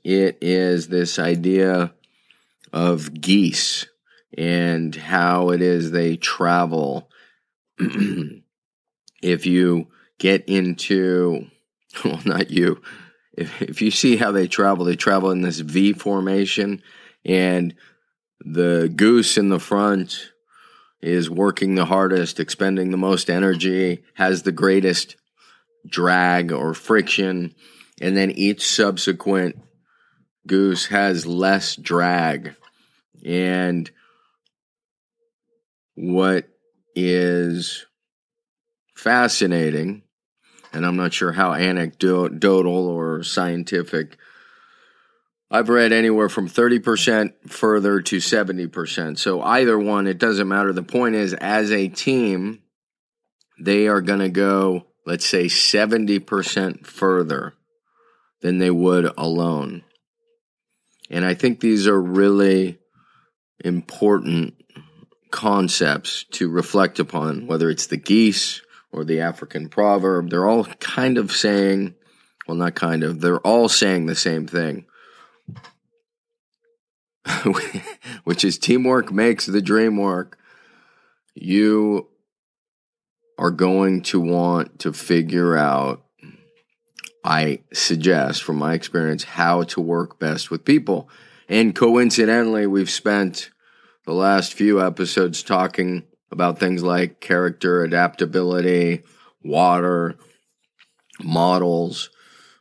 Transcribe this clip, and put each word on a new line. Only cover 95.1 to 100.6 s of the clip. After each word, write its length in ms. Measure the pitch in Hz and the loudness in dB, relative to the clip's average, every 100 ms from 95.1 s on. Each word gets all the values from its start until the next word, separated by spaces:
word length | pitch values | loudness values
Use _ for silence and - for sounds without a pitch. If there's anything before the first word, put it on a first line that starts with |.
| - 90 82 | 0 0 -2
talking 640 | - 95 92 - 90 90 - _ - | -2 0 0 -2 -2 -4 -8 _ -12
about 300 | 82 87 87 | -2 -2 0
things 240 | 92 90 | -2 0
like 340 | 87 87 90 - | 0 0 -2 -6
character, 640 | - 90 90 85 90 87 | -2 0 0 -2 0 0
adaptability, 1200 | 82 87 87 - 87 92 90 90 90 87 85 85 _ _ _ _ | 2 2 0 0 -2 0 0 0 2 2 2 -2 _ _ _ _
water, 720 | 78 78 90 87 90 87 85 - _ _ _ _ | -4 2 4 4 2 0 -2 -8 _ _ _ _